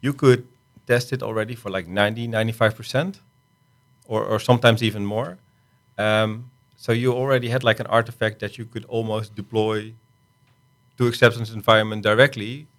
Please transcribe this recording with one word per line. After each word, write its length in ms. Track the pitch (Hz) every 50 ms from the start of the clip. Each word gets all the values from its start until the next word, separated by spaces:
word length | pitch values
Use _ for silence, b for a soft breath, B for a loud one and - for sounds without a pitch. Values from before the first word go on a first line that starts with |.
you 140 | - 131 139
could 320 | 139 - 139 127 120 - - _ _ _ _ _ - _
test 260 | _ 123 123 123 - -
it 100 | 123 -
already 320 | 107 110 110 110 113 123
for, 140 | 113 - 104
like, 180 | 92 95 90
ninety, 400 | 82 92 101 104 104 107 117 117
ninety-five 480 | 117 113 110 110 113 113 - 117 107 107
percent, 460 | - 113 - - 127 156 185 196 - _ _ _ _ _ _ _ _ _ _ _ _ _ _ _ _ _
or, 180 | _ 113 110 107
or 160 | 98 107 110
sometimes 420 | - - 123 117 117 120 113 117 120
even 220 | 110 104 107 101
more. 320 | 101 104 110 123 160 180 190 _ _ _ _ _ _ _ _ _ _ _ -
Um, 520 | 104 107 107 107 110 110 107 113 123 127 _ _ _ _ _ _
so 140 | - - 117
you 200 | 117 123 127 123
already 380 | 123 127 135 135 127 120 117
had, 120 | 117 127 -
like, 160 | 120 107 -
an 60 | 120 -
artifact 500 | 104 113 113 113 117 - 113 110 107 -
that 160 | - 104 -
you 80 | - 117
could 220 | 113 _ 120 110
almost 480 | - - 113 113 113 107 110 107 107 -
deploy 580 | - 98 _ - 110 107 107 110 107 107 110 113 113 _ _ _ _ _ _ _ _ _ _ _ _ _ _ _ _ _ _ _
to 100 | _ 123 120
acceptance 420 | 117 - - 120 113 120 117 110
environment 520 | 113 110 101 - 110 110 107 110 107 107 101
directly 680 | 107 107 110 131 139 139 123 101 107 123 143 156 _ _